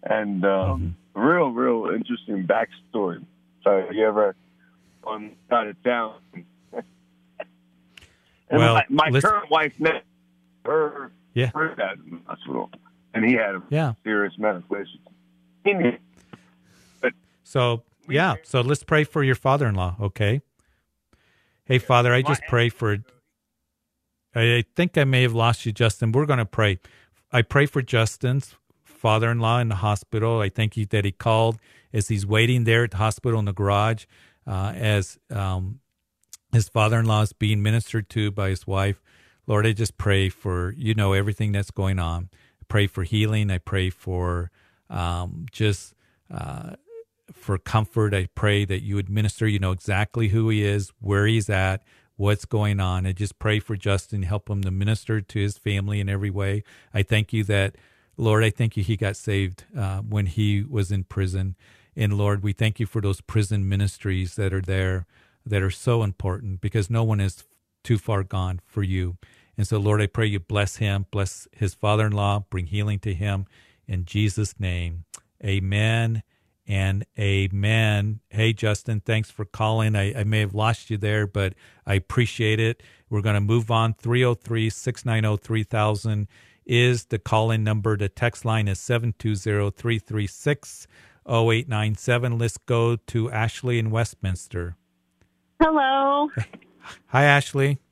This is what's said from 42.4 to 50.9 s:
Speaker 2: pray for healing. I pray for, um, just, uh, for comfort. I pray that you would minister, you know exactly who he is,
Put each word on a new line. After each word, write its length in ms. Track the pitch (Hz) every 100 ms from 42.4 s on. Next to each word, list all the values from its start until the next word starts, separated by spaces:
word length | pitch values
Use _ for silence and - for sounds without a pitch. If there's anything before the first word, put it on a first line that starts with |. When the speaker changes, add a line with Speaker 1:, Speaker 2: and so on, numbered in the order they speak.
| _ _ -
Speaker 2:
pray 200 | 107 101
for 160 | -
healing. 480 | 90 107 107 107 104
I 80 | 92
pray 300 | - 98 92
for, 580 | - - 90 90 87 87 _ _ _ _
um, 560 | 90 87 87 87 87 131
just, 420 | - 107 98 - _ _ _ _
uh, 400 | - - 67 170 190 370 453 453 _ _
for 260 | - - 95
comfort. 540 | - 110 107 - 107 101
I 120 | 90
pray 320 | - 107 101 101
that 160 | 95
you 140 | 101 101
would 140 | 95
minister, 380 | 101 107 - 110
you 120 | 101
know 120 | 95
exactly 580 | 92 - 95 104 120 110
who 200 | 110 113
he 140 | 107
is, 280 | 104 101 98